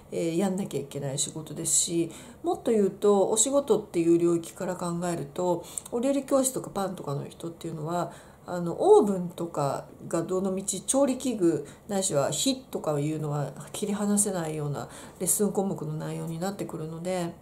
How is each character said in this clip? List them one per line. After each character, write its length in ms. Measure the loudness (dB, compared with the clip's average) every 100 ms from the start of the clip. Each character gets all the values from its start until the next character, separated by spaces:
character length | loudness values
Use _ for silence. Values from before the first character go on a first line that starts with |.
| -8
え 180 | -2 0
ー、 80 | 2
や 120 | 2
ん 60 | 0
な 100 | -2
き 100 | -4
ゃ 20 |
い 60 | -6
け 140 | -6
な 120 | -4
い 80 | -4
仕 120 | -4
事 220 | -6 -10
で 120 | -6 0
す 100 | 0
し、 360 | 2 0 -2 -6 -16 -6
も 120 | -4 -2
っ 80 |
と 80 | 2
言 140 | 4 4
う 60 |
と、 380 | 4 6 6 6
お 80 | 4
仕 120 | 4
事 300 | 2 4 2
っ 60 | 2
て 140 | 0
い 80 | 4
う 100 | 6
領 180 | 6 2
域 180 | -2
か 120 | -6 -6
ら 100 | -4
考 260 | -4 -2 -2
え 100 | -4
る 80 | -4
と、 400 | -2 0 0 -2 -10 -6
お 80 | -2
料 140 | 0
理 100 | 0
教 200 | 2 2
室 100 | 2
と 80 | -2
か 80 | -6
パ 180 | -4 -4
ン 80 | -6
と 80 |
か 100 | -6
の 140 | -6 -6
人 220 | -10 -12
っ 20 |
て 160 | -10 -8
い 40 |
う 40 | -6
の 100 | -2
は、 280 | -2 -2 -8 -20 -18 -8
あ 120 | -4
の、 180 | -2 2
オ 220 | 8 8
ー 20 |
ブ 140 | 8 2
ン 120 | -4
と 180 | -6 -4
か 380 | 0 0 -2 -6 -14 -4
が 140 | -2
ど 200 | 0 0
の 100 | 0
み 120 | -2
ち 180 | -4 -4
調 220 | 0 4 4
理 120 | 2
器 180 | -2 2
具、 320 | 4 2 -2 -14 -4
な 120 | -2
い 40 |
し 100 | 2
は 160 | 2 2
火 260 | 2 0 0
と 220 | -4 -6
か 180 | -2 0
い 120 | 0
う 80 | -2
の 120 | -2
は 200 | -2 -4 -8 -12
切 140 | -6 -4
り 60 |
離 240 | -2 2 4
せ 120 | 2
な 160 | 0 -2
い 80 | -4
よ 120 | -4
う 20 |
な 180 | -4 -6 -12 -16 -4
レ 60 | 0
ッ 40 |
ス 140 | 2
ン 80 | 2
項 120 | 0
目 220 | -2 -2 -6
の 80 |
内 240 | -6 -6 -6
容 100 | -6
に 120 | -4
な 120 | -6
っ 40 | -4
て 100 | -8
く 120 | -8
る 100 | -8
の 140 | -8
で 320 | -4 -2 -4 -6